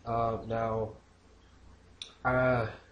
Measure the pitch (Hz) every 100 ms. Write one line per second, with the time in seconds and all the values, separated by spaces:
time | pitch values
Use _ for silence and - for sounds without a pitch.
0 | 117 117 117 110 113 113 113 110 110 -
1 | - - - - - - - - - -
2 | - - 127 127 127 123 110 - -